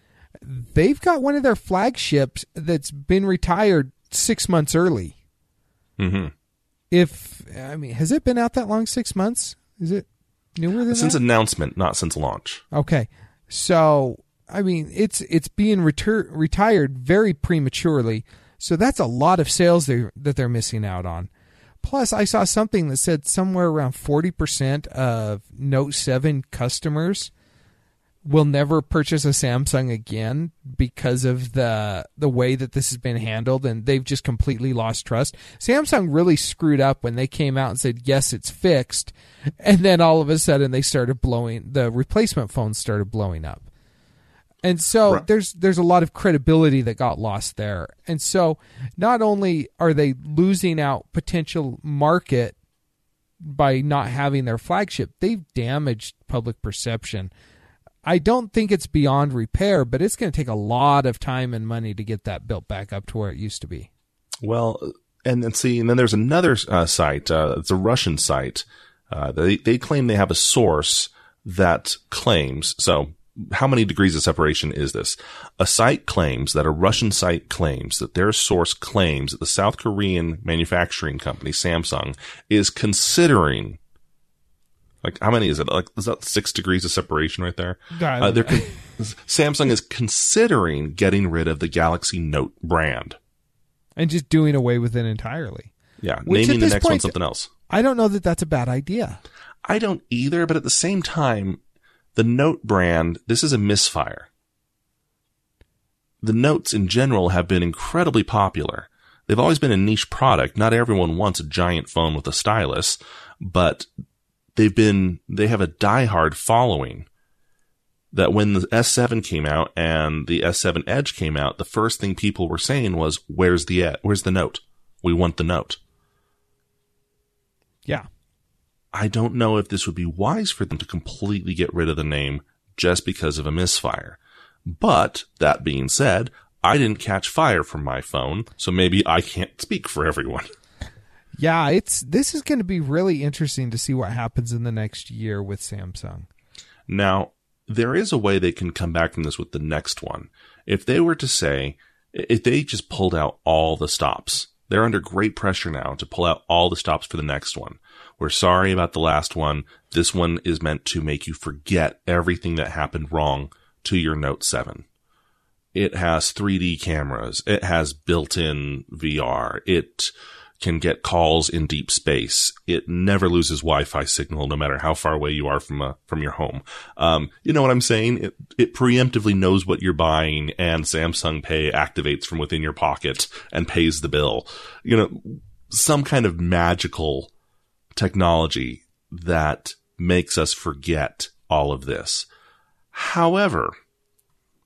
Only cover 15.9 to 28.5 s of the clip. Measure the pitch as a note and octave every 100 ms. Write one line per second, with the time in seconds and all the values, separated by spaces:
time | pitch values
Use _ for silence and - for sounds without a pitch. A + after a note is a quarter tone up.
15.9 | D3 A3 A3 - D#3 D#3 - A3 G3+ C#3
16.9 | C3 B2+ F#3+ A3 D#3 - E3 C3 - E3+
17.9 | D3 A2+ A2 - - _ - - E3 B3
18.9 | C4+ D3 B2 D#3 F#3 C#3+ - F3 E3+ C#3
19.9 | A#2+ A#2 - C#3+ C3+ B2 A#2 - A2+ G#2
20.9 | F2+ F2+ E2+ F#2 _ _ _ _ - -
21.9 | C4+ A#3+ G#3+ G3+ G#3+ F#3+ G#3+ A3 G3+ D#3
22.9 | C3 - D#3 - - F#3 F#3 E3+ D#3 C3
23.9 | - - D3 F3 - D#3 - C3+ D3 -
24.9 | - B2+ A2+ G#2+ G#2 - - C#3 C3+ C#3+
25.9 | C#3 - B2+ D3+ C#3 - - B2 - D#3+
26.9 | D3+ E3+ G3+ - _ _ _ _ _ _
27.9 | _ _ _ D3+ D3+ D3